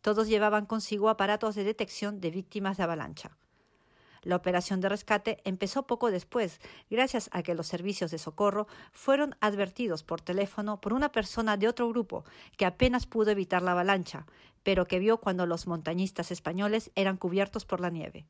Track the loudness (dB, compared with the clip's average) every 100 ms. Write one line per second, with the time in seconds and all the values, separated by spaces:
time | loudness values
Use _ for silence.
0 | 2 2 4 4 4 2 0 -4 -2 2
1 | 2 4 2 2 0 0 -2 -2 -4 -4
2 | -6 -4 -4 -4 -6 -4 -2 0 0 -2
3 | -6 -12 -16 _ _ _ _ _ _ _
4 | _ -12 -2 0 2 0 0 0 0 -2
5 | 0 0 0 -4 -4 -4 -2 -2 -2 0
6 | 2 0 -2 -2 -2 -4 -20 -20 _ 0
7 | 0 0 -4 -4 -2 -4 -4 -4 -4 -4
8 | -4 -4 -8 0 2 2 -6 -10 -20 -6
9 | 2 2 2 0 0 0 -2 -2 -2 -2
10 | -4 -6 -2 -2 -2 -4 -6 -4 -2 0
11 | 2 0 -2 -2 0 2 2 2 0 0
12 | -2 -6 -10 -20 -20 -2 -2 4 4 4
13 | -2 2 2 2 2 2 2 2 4 2
14 | 0 -10 -16 -20 -20 _ 2 2 2 2
15 | 4 2 2 0 0 0 -2 -4 -2 0
16 | -2 -2 -6 -6 -4 -2 0 0 -2 0
17 | 0 0 0 0 0 -4 -4 -2 -2 -4
18 | -8 -12